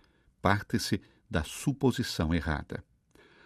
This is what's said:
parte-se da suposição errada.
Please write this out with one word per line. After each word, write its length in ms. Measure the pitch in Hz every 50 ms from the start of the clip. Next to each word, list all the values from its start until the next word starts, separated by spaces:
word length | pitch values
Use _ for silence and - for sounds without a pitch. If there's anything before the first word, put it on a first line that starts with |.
| _ _ _ _ _ _ _ _
parte-se 600 | - 95 101 101 - - - - - - 110 95 - - _ _ _ -
da 160 | 107 85 80
suposição 920 | - - - - 151 135 - - 127 117 - 113 - - - 82 78 87
errada. 480 | 85 - 80 76 71 76 - - - - _ _ _ _ _ _ - - _ _ - -